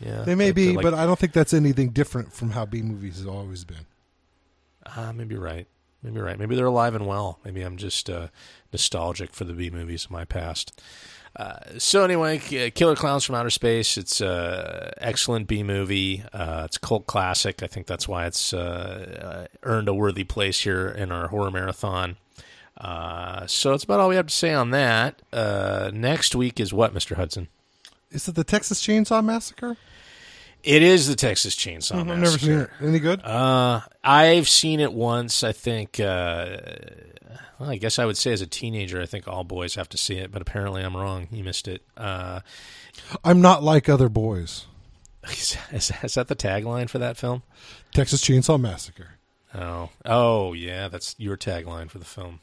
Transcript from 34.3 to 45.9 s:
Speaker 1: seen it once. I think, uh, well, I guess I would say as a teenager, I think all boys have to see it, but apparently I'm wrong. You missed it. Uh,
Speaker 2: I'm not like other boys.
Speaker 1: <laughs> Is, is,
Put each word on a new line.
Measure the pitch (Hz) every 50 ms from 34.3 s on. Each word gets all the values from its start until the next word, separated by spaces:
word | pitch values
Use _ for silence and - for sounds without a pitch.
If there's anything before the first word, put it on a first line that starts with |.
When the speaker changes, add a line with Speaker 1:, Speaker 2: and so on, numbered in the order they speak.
| 165 175 151 -
Speaker 1:
seen | - - - 160 156 151
it | 151 123 107
once. | 117 117 117 117 120 120 117 - - -
I | 113 107
think, | - - 127 117 110 104 - - -
uh, | 107 98 92 90 90 85 85 85 87 90 95 - - 50 50 - - - - - - - - - - - - - - - - -
well, | 131 147
I | 131
guess | 101 95 113 - -
I | 120
would | 113 101
say | - - 131 117
as | 98
a | 95
teenager, | 85 - - - 117 110 107 95 90 92 90
I | 90
think | 82 - 101 87 92
all | 92 92 90
boys | 87 92 90 87 87 -
have | 98 90 -
to | - -
see | - - 101
it, | 92 95 95 98
but | 101 92
apparently | - - 104 101 98 95 95 95
I'm | 92 92
wrong. | 92 98 98 95 92 90 82
You | 113 110 95
missed | 92 90 - - 98
it. | 90 92 _ _ -
Uh, | - 110 101 95 92 92 90 92 92 - - - - - - - - - - - - - - - - -
Speaker 2:
I'm | 165 180 180 175
not | 180 185 151 147
like | 151 156 147 - -
other | 143 131 131 120
boys. | 107 113 110 110 107 90 85 - - - - - - - - - -
Speaker 1:
<laughs> | _ _ - - - - -
Is, | - - - - - - - -
is, | - 120 - -